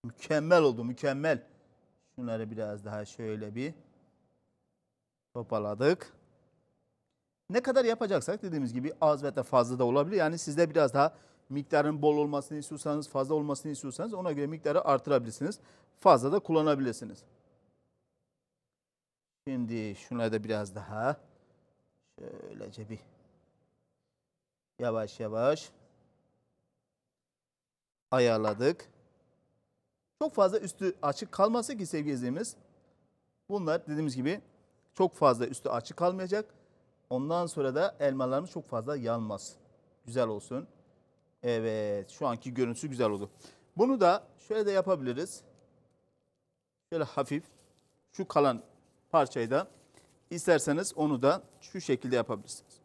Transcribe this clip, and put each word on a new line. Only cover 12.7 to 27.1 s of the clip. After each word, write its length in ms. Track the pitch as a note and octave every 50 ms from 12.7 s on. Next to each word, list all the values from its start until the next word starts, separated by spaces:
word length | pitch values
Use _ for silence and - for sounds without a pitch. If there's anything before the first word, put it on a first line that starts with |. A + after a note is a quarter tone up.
| D#3 C#3+ - D3+ D3 D3+ D3 -
fazla 260 | - C#3 C3+ C3+ D#3
olmasını 360 | D3+ D3 D3 C#3 C3+ - D#3
istiyorsanız 420 | D3 - - C#3 B2 - E3+ A#3 G#3+
ona 180 | F#3 F#3 F3+
göre 160 | D3+ C#3+ C#3+
miktarı 380 | C#3+ D#3+ D3+ - D#3 D3 D3+ -
artırabilirsiniz. 760 | - C#3 C3 - D3 C#3+ B2+ A#2 A2+ G#2+ - C#3 F3 A3 - - - - _ _ _ _ _
Fazla 320 | - G3 D#3+ B2 A#2+ C#3
da 80 | E3 G3+
kullanabilirsiniz. 840 | - - D#3+ D#3 D3+ D#3 D3 C3+ C3+ B2 - - A#2+ G#2+ - - - _ _ _ _ _ _ _ _ _ _ _ _ _ _ _ _ _ _ _ _ _ _ _ _ _ _ _ _ _ _ _ _ _ _ _ _ _ _ _ _ _ _ _ _
Şimdi 480 | C#3 C3+ B2+ A#2+ A2 A#2 A2+ A2 G#2+ G2
şunları 360 | - - - B2+ A#2+ A#2 A2+
da 120 | A2 A2 G#2
biraz 320 | G#2+ A2 G#2 G#2 G2 F#2
daha 420 | G#2 F#2 G2 G#2+ G#2+ A#2 C3+ D3+ - - _ _ _ _ _ _ _ _ _ _ _ _ _ _ _ _ _ _ -
şöylece 680 | - - - - - - G#2 G#2 - G#2 G#2+ A2+ G#2+ G#2
bir 100 | A2+ G2+ - - _ _ _ _ _ _ _ _ _ _ _ _ _ _ _ _ _ _ _ _ _ _ _ _ _ _ _ _ _ _ _ _ _ -
yavaş 400 | B2 A#2+ A2+ A2+ A2 G#2 - -
yavaş 500 | A2+ G#2+ G#2+ A2 A#2+ C3+ D3+ - - - _ _ _ _ _ _ _ _ _ _ _ _ _ _ _ _ _ _ _ _ _ _ _ _ _ _ _ _